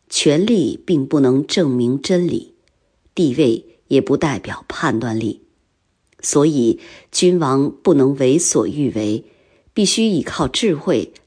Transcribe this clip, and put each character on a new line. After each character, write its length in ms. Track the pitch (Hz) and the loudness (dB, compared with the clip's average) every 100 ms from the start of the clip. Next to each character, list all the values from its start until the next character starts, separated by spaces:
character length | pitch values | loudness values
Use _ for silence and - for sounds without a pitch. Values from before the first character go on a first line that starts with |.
| _ | _
权 360 | - - 147 | 0 2 2
力 340 | 208 226 143 - - | 2 2 0 -4 -2
并 200 | 165 135 | -2 0
不 140 | 151 | 2
能 260 | 135 131 143 | 2 2 0
证 240 | - 139 | 0 0
明 300 | 127 120 135 | 0 0 -2
真 260 | - 180 175 | -2 0 0
理， 280 | - - _ _ _ _ _ _ | -4 -8 _ _ _ _ _ _
地 200 | - 160 | -2 0
位 440 | 127 139 113 - _ _ | 2 2 0 -6 _ _
也 120 | 135 | 0
不 160 | 127 139 | 2 0
代 220 | 160 110 | -2 -4
表 260 | - 90 - | -8 -12 -14
判 300 | - 160 113 | -6 -4 -2
断 200 | 120 110 | -4 -4
力。 240 | 113 - _ _ _ _ _ _ _ _ | -4 -8 _ _ _ _ _ _ _ _
所 240 | - 147 147 | -2 2 2
以 340 | 147 117 - - - - | 2 0 0 -6 -20 -10
君 260 | - 180 180 | 0 2 2
王 320 | 147 135 147 - | 2 0 -2 -2
不 120 | - | 2
能 220 | 147 131 139 | 4 2 2
为 220 | 131 151 | 2 2
所 280 | - 147 104 | 2 0 -2
欲 240 | 143 135 | -2 -4
为， 320 | 107 107 110 - _ _ _ _ | -2 -2 -4 -8 _ _ _ _
必 100 | - | -2
须 200 | 196 - | 0 0
依 180 | 226 175 | 0 0
靠 260 | - - 139 | -4 -4 -4
智 260 | - 226 | -2 -2
慧 380 | 151 190 131 85 - | 0 0 -2 -2 -10